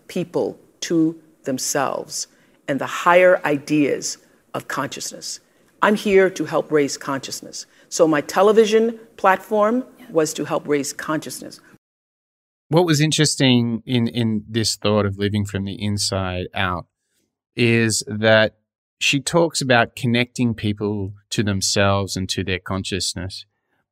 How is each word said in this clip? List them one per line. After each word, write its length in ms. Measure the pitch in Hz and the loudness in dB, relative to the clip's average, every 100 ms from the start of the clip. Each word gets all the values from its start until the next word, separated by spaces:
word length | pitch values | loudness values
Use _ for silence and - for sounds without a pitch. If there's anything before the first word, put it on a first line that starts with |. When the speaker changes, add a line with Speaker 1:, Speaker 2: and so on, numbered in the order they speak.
| - | -10
Speaker 1:
people 500 | 185 170 147 95 - _ _ | -8 -4 -4 -4 -6 _ _
to 360 | - 165 160 165 - _ - | -2 2 2 -2 -12 _ -6
themselves 840 | 131 - 147 131 - - - - _ _ _ - | -6 -4 -2 -2 -4 -8 -10 -12 _ _ _ -6
and 100 | 139 | -4
the 80 | 127 | -4
higher 540 | - 175 180 180 180 151 | -2 4 6 6 4 2
ideas 720 | 147 - 151 135 - - - _ _ _ | -4 0 0 2 -2 -6 -12 _ _ _
of 140 | - - | -12 -8
consciousness. 720 | 139 135 - - - - - _ _ _ _ | -8 -8 -8 -12 -12 -14 -14 _ _ _ _
I'm 140 | 202 208 | 2 2
here 340 | 220 190 185 | 4 4 4
to 140 | 185 | 2
help 260 | 151 151 - | -4 -4 0
raise 280 | 151 139 - | 0 0 -4
consciousness. 720 | - 135 - - - - - _ _ | -6 -6 -8 -12 -14 -16 -18 _ _
So 180 | - 160 | 2 4
my 140 | 147 | 2
television 800 | 147 185 208 214 208 220 226 226 - - | 0 2 6 6 4 4 2 -2 -12 -2
platform 720 | 196 190 - 214 208 247 262 - | 2 2 0 0 0 0 -4 -14
Speaker 2:
Yep. 100 | - | -4
Speaker 1:
was 240 | 160 151 | -2 0
to 100 | - | -2
help 240 | 139 151 143 | -6 -4 -2
raise 240 | 147 135 | -2 -4
consciousness. 680 | - - 156 131 - - - _ _ _ _ _ _ _ _ _ _ - | -8 -6 -6 -6 -12 -16 -18 _ _ _ _ _ _ _ _ _ _ 0
Speaker 3:
What 180 | 156 175 | 2 4
was 140 | 147 | 2
interesting 800 | 156 143 147 - 131 123 117 110 - | 2 2 0 2 4 4 2 -2 -2
in, 240 | 123 117 | 0 0
in 340 | 120 113 107 107 | 0 -2 -2 -4
this 260 | 113 107 - | -2 -2 -2
thought 300 | 104 104 101 | 0 2 0
of 120 | 98 | -2
living 280 | 101 104 101 | -2 -2 -2
from 180 | 98 | -4
the 180 | 98 92 | -6 -6
inside 640 | 104 101 - 95 92 90 87 | -4 -2 -2 -2 -4 -6 -6
out 340 | 98 92 87 - _ _ _ _ _ _ - | -4 -4 -4 -8 _ _ _ _ _ _ 0
is 480 | 117 117 113 101 - | 2 4 2 0 -4
that 500 | 107 110 110 107 - _ _ _ _ | 0 4 6 4 -2 _ _ _ _
she 200 | - 143 | -2 -2
talks 400 | - 170 170 - | 0 0 0 0
about 360 | 131 120 113 - | 2 2 2 -2
connecting 560 | 123 117 123 - 120 | -2 0 -2 -2 -2
people 600 | 107 107 101 104 107 98 104 _ | -2 -4 -4 -4 -4 -8 -10 _
to 140 | - | -2
themselves 720 | 104 98 - 107 101 98 98 95 | 0 0 0 2 2 2 -2 -6
and 140 | 95 | -6
to 120 | - | -6
their 160 | 95 90 | -4 -6
consciousness. 880 | - 95 - 92 - 85 92 - - _ _ _ _ | -4 -6 -4 -6 -6 -6 -10 -12 -18 _ _ _ _